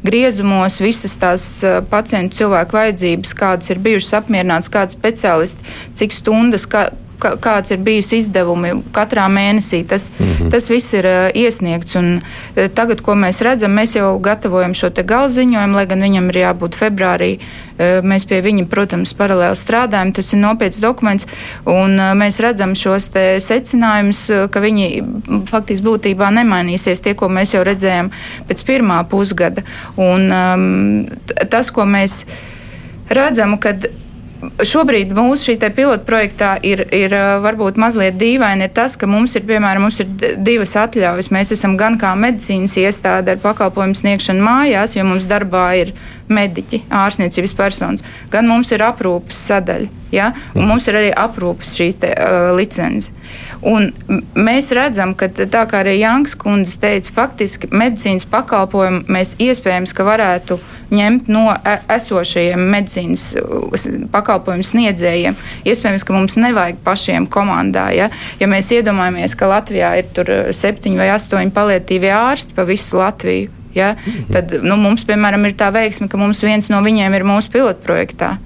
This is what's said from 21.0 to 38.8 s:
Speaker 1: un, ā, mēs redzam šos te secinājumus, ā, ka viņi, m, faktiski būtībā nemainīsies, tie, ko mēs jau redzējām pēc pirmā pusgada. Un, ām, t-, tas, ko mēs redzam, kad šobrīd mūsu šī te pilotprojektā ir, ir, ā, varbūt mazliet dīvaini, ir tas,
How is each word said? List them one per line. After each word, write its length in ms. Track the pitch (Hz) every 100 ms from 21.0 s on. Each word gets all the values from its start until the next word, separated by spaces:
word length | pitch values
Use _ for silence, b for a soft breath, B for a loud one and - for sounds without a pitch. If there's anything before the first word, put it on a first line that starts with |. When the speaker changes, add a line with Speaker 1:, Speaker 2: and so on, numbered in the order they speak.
| 220 196 - B B B -
Speaker 1:
un, 300 | 180 190 196
ā, 140 | 190 196
mēs 240 | 208 202
redzam 320 | 226 220 190
šos 340 | 196 196 196 196
te 260 | 190 190 190
secinājumus, 880 | - 226 262 247 226 208 202 202 -
ā, 180 | 208 196
ka 100 | 202
viņi, 420 | 214 214 185 -
m, 420 | - 214 - 208 196
faktiski 380 | 220 214 196 214
būtībā 460 | 220 208 190 202
nemainīsies, 680 | 214 240 185 175 180 - 180
tie, 140 | -
ko 140 | 202 190
mēs 240 | 185 196
jau 100 | 196
redzējām 460 | 185 196 190 180 180 B B B -
pēc 160 | 190 -
pirmā 380 | 262 220 170 170
pusgada. 540 | 196 196 175 175 - B B B -
Un, 320 | 185 185 190
ām, 340 | 185 185 185 185 185 101 104 - - -
t-, 180 | - 196
tas, 220 | 226 254
ko 140 | - 202
mēs 380 | 202 196 - - B B B B B B B -
redzam, 480 | 254 285 233 202 208
kad 260 | 214 202 196 - - - - - - -
šobrīd 500 | 208 311 294 226 196 196
mūsu 320 | 240 285 269
šī 40 | 226
te 120 | 220
pilotprojektā 840 | 202 277 220 - 220 208 - 202 196
ir, 220 | 190 196 -
ir, 180 | - 190
ā, 280 | 202 196 196
varbūt 360 | 208 220 202 202
mazliet 400 | 226 226 190 185
dīvaini, 500 | 226 262 220 196 190
ir 60 |
tas, 180 | 208